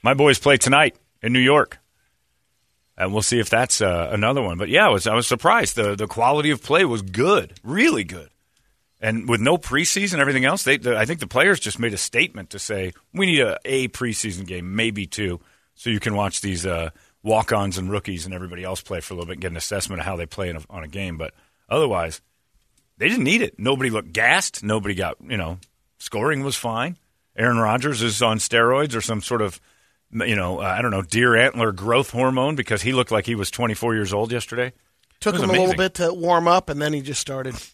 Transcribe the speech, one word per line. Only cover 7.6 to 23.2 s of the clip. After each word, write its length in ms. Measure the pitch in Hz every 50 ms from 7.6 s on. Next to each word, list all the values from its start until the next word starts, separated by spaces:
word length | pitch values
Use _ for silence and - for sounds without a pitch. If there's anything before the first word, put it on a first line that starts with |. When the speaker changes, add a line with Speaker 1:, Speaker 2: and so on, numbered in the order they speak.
| _
Speaker 1:
really 400 | 104 147 196 247 330 311 123 101
good. 240 | 85 92 87 76 - _ _ _ _ _ _ _ _ _ _ _ _ _ _
And 260 | 110 110 110 113 -
with 140 | - 117 113
no 160 | 107 135 170
preseason, 640 | 175 - - 127 143 170 - - 196 202 202 180 156
everything 260 | 139 139 139 131 127
else, 200 | 135 170 190 -
they, 120 | 131 139
the, 220 | 147 - 123 120 107
I 80 | 110
think 140 | 120 170 160
the 60 | -
players 320 | - - 127 151 196 196 -
just 200 | - 107 - -
made 160 | 117 117 101
a 40 | 95
statement 520 | - - - 117 156 - - 107 90 -
to 80 | - 98
say, 340 | - - 107 98 95 92 87 - _ _ _
"We 100 | 170 196
need 160 | 185 165 143
a, 180 | 127 107 87 - _
a 240 | 110 135 131 131 110
preseason 580 | - - 127 120 110 - - 110 92 87 95
game, 300 | 87 92 90 87 90 95
maybe 300 | 107 113 117 107 104 98
two, 340 | 85 - - 104 92 87 85 _ _ _ _ _ _ _
so 140 | _ - 120
you 120 | 113 101
can 140 | - 117 104
watch 280 | 101 101 98 - -
these, 240 | - 101 95 87 85
uh, 240 | 95 87 82 82 78 - _ _ _ _ _
walk-ons 560 | _ 104 110 110 110 - 120 107 101 98 90 95
and 120 | 92 92
rookies 360 | 101 101 - - 95 85 80
and 80 | 92 95
everybody 280 | 90 92 92 87 87
else 200 | 90 92 95 -
play 180 | - - 101 85
for 140 | 78 - 95
a 20 |
little 100 | 87 87
bit 100 | 85 92
and 40 | -
get 100 | - 92
an 40 | 85
assessment 440 | 82 - - 104 98 - - 98 87
of 60 | 78
how 100 | 95 95
they 100 | 85 85
play 240 | 82 - - 95 90
in 60 | 82
a, 40 | 80 78 -
on 160 | 101 92 80
a 40 | 76
game." 280 | 71 98 98 92 82
But 160 | 80 80 78 _ _ _ _ _ _ _ _
otherwise, 500 | 107 147 160 135 101 90 82 82 85 - _ _ _ _ _ _ _ _ _ _ _ _ _ _ _ _
they 100 | 127 156
didn't 160 | 226 254